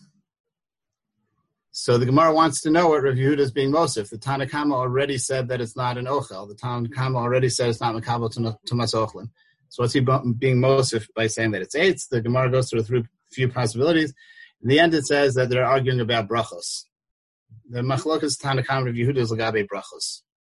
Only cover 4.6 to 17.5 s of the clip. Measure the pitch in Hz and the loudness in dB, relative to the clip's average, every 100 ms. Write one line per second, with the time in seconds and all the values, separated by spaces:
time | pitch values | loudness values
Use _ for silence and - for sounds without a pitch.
4.6 | 147 131 127 131 139 135 - 131 123 123 | -2 0 0 0 0 -2 -2 -4 -2 -4
5.6 | 117 131 123 123 123 139 110 95 104 104 | -6 -4 -4 -4 -4 -4 -4 -10 -14 -10
6.6 | 123 120 117 131 131 127 120 127 131 - | -8 -6 -6 -4 -2 -2 0 2 0 0
7.6 | 120 113 120 113 117 120 110 117 117 110 | 0 0 -2 -4 -4 -4 -4 -4 -6 -6
8.6 | - 120 113 113 107 92 110 _ _ _ | -6 -2 -2 -2 -2 -6 -16 _ _ _
9.6 | _ - 120 143 123 135 120 117 131 123 | _ -4 0 2 2 2 0 0 2 4
10.6 | 131 135 127 113 - 113 110 113 110 98 | 4 4 2 -2 -4 -2 -2 0 -2 -2
11.6 | 95 143 190 143 - 123 117 127 131 131 | -4 0 2 0 -2 -2 0 0 2 0
12.6 | 127 117 107 123 117 _ _ - 127 127 | 0 -2 0 -2 -2 _ _ -4 -2 -2
13.6 | 113 113 151 160 151 - - - - _ | -2 0 2 2 0 -6 -20 -20 -20 _
14.6 | 123 147 170 160 131 143 143 127 120 123 | 2 4 4 2 2 2 2 2 2 2
15.6 | 123 135 131 123 113 117 101 117 110 87 | 2 2 2 0 0 0 0 -2 -4 -8
16.6 | - - - _ _ _ _ _ _ | -12 -12 -14 _ _ _ _ _ _